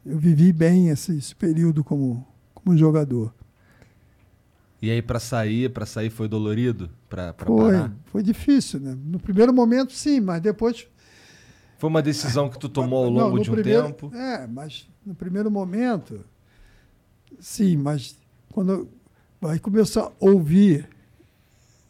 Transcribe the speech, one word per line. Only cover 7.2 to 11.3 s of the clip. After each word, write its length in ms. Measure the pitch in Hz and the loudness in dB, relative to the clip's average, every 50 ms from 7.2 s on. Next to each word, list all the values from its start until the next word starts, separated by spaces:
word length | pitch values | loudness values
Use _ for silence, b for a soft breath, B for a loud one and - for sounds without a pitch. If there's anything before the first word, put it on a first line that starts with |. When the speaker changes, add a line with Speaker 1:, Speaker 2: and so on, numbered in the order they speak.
| 90 85 - | -10 -10 -12
Speaker 2:
pra 120 | - - | -8 -2
Speaker 1:
Foi, 260 | - 226 220 220 226 | 0 2 4 4 4
Speaker 2:
parar? 200 | 190 180 139 117 101 131 - | 4 2 0 -2 -8 -14 -12
Speaker 1:
foi 160 | _ - 208 | _ -6 -4
difícil, 580 | 202 208 - - - 294 285 254 - - - 139 | -2 -2 -4 -2 0 2 2 2 0 -2 -6 -10
né? 160 | 139 135 131 131 143 | -10 -10 -10 -10 -8
No 140 | 156 180 180 | -8 -8 -8
primeiro 340 | - - 185 202 233 262 | -6 0 2 4 4 6
momento, 400 | 254 254 240 226 240 262 269 262 | 6 4 4 4 2 0 -2 -4
sim, 280 | - - - 294 285 262 | -6 -6 -2 0 0 0
mas 200 | 202 185 170 165 | 0 -2 -2 -2
depois 460 | 165 214 - - 226 233 233 - - _ _ b b b b b b b | -2 -2 -2 0 -2 -2 -2 -4 -10 _ _ b b b b b b b